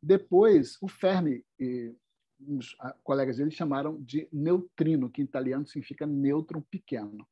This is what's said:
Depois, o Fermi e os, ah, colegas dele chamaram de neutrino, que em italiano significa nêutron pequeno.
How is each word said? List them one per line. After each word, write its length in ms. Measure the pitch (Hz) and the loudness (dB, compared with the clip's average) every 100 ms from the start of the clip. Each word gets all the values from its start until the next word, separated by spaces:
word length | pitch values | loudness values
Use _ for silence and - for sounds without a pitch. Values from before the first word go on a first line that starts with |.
Depois, 760 | 147 190 - 180 220 185 135 - | 4 2 6 6 8 6 4 -6
o 60 | 190 | -12
Fermi 580 | - 185 190 156 123 - _ | -2 0 2 0 -2 -8 _
e 340 | 127 123 117 120 _ _ _ _ | -6 -4 -8 -14 _ _ _ _
os, 360 | 139 139 117 - | -8 -6 -6 -12
ah, 160 | 127 - | -14 -12
colegas 340 | - 139 135 120 | -2 0 0 0
dele 140 | 147 | -2
chamaram 500 | 151 165 139 143 156 | -2 -2 -2 -4 -8
de 260 | 127 143 156 | -6 -6 -6
neutrino, 760 | 147 151 180 180 - 156 156 127 | -4 0 0 0 -2 0 2 0
que 120 | - | -4
em 40 | 139 | -4
italiano 420 | 135 127 131 147 | -2 -2 -4 -6
significa 400 | 151 - - 151 | -10 -12 -8 -4
nêutron 540 | 143 139 147 160 170 | 0 2 0 -2 -10
pequeno. 680 | 143 190 - 123 104 104 - | -8 -12 -8 -8 -8 -14 -20